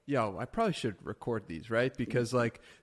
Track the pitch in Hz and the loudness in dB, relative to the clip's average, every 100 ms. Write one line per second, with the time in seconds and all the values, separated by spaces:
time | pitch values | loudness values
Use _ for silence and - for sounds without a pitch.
0 | - 139 107 92 123 - 226 - 120 92 | -2 0 0 -2 -4 0 0 2 -2 -4
1 | - - - 113 - 80 110 113 131 131 | -8 -6 -4 -4 -4 -10 0 2 2 0
2 | 117 123 117 123 117 - - - | 0 0 2 2 2 -2 -18 -20